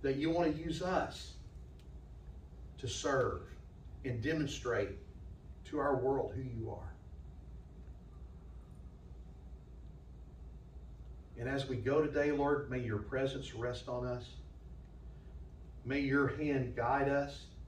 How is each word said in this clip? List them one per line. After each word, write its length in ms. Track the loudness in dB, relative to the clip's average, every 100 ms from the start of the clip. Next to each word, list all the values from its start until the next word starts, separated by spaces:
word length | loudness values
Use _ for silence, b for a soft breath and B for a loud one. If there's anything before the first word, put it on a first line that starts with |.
That 160 | 4 4
you 120 | 6
want 260 | 6 6 4
to 60 |
use 200 | 0 0
us 520 | 4 4 2 -4 -10 -10 -12 -12 -12 -14 -12 -12 -12 -12 -12 -12 -12 -12 -12 -6
to 100 | -4
serve 540 | 0 4 6 4 2 -6 -12 -14 -14 -12 -6 -2
and 160 | 0
demonstrate 720 | 2 2 2 0 2 2 2 -2 -10 -12 -12 -12 -12 -14 -4
to 140 | 2
our 180 | 4 6
world 360 | 6 4 2 0
who 60 |
you 280 | -2 -2 -4
are. 240 | -4 -8 -10 -12 -12 -12 -12 -12 -12 -12 -12 -12 -12 -12 -12 -12 -12 -12 -12 -12 -12 -12 -12 -12 -12 -12 -12 -12 -12 -12 -12 -12 -12 -12 -12 -12 -12 -12 -12 -12 -12 -12 -10 -10 -10 -10 -4
And 120 | 0
as 180 | 0 2
we 80 | 2
go 260 | 6 6
today, 300 | 6 6 6
Lord, 380 | 6 6 4 4
may 100 | 0
your 200 | 2 0
presence 540 | 2 2 2 0 -6 -2
rest 340 | -2 -2 -2
on 160 | 0 0
us. 240 | -2 -4 -10 -12 -12 -12 -12 -12 -12 -12 B B B -10 -12 -12 -8 0
May 120 | 2
your 280 | 6 8 6
hand 480 | 4 4 4 2 2
guide 340 | 4 6 6
us. 360 | 6 2 -4 -12 -14